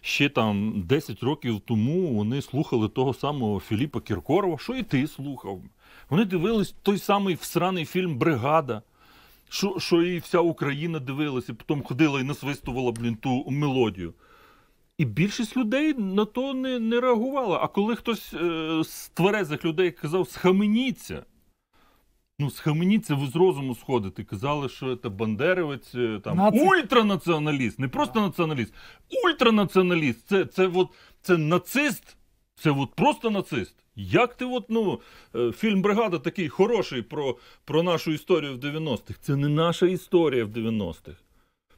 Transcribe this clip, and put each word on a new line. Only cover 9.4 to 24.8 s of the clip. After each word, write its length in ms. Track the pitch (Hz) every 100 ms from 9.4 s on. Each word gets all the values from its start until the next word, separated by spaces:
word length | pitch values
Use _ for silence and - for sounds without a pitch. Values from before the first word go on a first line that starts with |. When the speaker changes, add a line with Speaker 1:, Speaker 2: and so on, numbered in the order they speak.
| _
Speaker 1:
що, 300 | - 196 190
що 240 | - 175
і 160 | 175 180
вся 200 | - 175
Україна 600 | 170 160 143 139 170 160
дивилась, 500 | 131 135 151 127 120
і 40 |
потім 300 | 120 - 147
ходила 380 | 120 120 156 139
і 40 |
насвистувала, 680 | 131 147 131 135 - 127 127
блін, 240 | 113 117 110
ту 340 | 135 123 -
мелодію. 640 | 139 147 131 113 92 85 - _ - - _ _ _ _ -
І 60 |
більшість 520 | 135 104 196 - 220 254
людей 380 | 220 262 311
на 300 | 269 196 190
то 300 | 214 247 269
не, 240 | 262 262 254
не 220 | 226 233
реагувала. 580 | 254 233 254 277 233 160
А 60 | -
коли 280 | - 208 233
хтось, 380 | - 220 -
е, 460 | 147 175 160 160 160
з 240 | 160 - -
тверезих 560 | - 180 208 175 147
людей 260 | 170 160 180
казав: 380 | - 151 180 175
"Схаменіться", 960 | - 180 190 208 220 262 202 - 73 - _ _ _ _ _ _ _ _ _ _ -
ну, 120 | 143
"схаменіться, 640 | - 160 151 180 214 -
ви 120 | 143 139
з 100 | 165
розуму 380 | 185 143 135
сходите", 500 | 117 - 127 98 -
казали, 440 | 104 101 131 147 127
що 280 | -